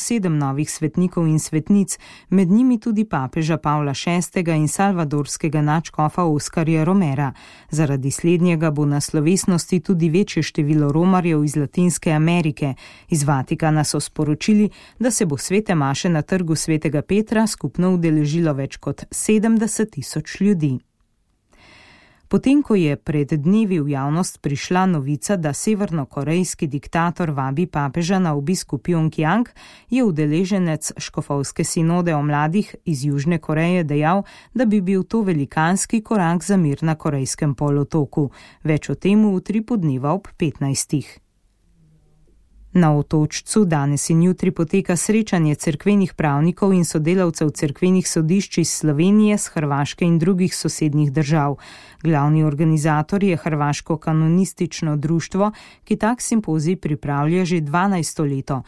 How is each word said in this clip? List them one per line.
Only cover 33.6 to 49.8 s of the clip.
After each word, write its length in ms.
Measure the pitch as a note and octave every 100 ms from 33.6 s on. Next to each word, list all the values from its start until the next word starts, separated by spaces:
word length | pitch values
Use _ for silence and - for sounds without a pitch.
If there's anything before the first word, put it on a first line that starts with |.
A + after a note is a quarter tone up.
| E3+ F3+
dejal, 400 | D#3 D3 D3+ G3 G3+ - -
da 120 | A3+ A#3+
bi 160 | G#3
bil 220 | F3+ F#3+
to 180 | F3+ A3+
velikanski 800 | G3 D#3+ C3+ - D#3+ F#3 - A3+
korak 420 | G#3+ A3 F3 F3+
za 140 | - G3
mir 240 | D#3 C#3
na 140 | D#3+ D#3
Korejskem 580 | D#3+ C#3+ C3 - D3+
polotoku. 800 | C#3 D3 C#3+ C#3+ E3 C#3 - C#3+ - - -
Več 260 | D3+ D3+ -
o 60 | C#3+
tem 320 | F#3+ G#3 G#3+
v 80 | F#3
utripu 400 | - G#3 A3 A#3
dneva 400 | D#3+ B2+ C#3+ F#3
ob 160 | - -
petnajstih. 840 | D#3+ - C#3 C3 - D3 - - _ _ _ _ _ _ D#3 D#3 _ _ _ _ _ - -
Na 160 | F#3 D#3+ D3
Otočcu 720 | C#3 D#3 D3+ - - A3 F#3+
danes 400 | D#3 C#3+ C#3+ -
in 140 | E3
jutri 260 | F3+ F3+ F#3
poteka 440 | F3+ E3 G3 - F3
srečanje 560 | - G#3+ G#3+ F3+ D#3 C#3+
cerkvenih 600 | - D3+ G3+ G3+ F#3 -
pravnikov 540 | E3 C#3+ E3 F3 G3
in 80 | F#3
sodelavcev 720 | E3 E3 D#3 F#3+ F3+ D#3 D#3
cerkvenih 540 | - D#3 - F#3 F#3 -
sodišč 480 | E3+ D#3+ F#3+ - -
iz 140 | D#3+ -
Slovenije, 580 | D#3 C#3+ F3+ G#3 G#3 G#3
s 160 | -
Hrvaške 520 | E3+ D3+ C#3+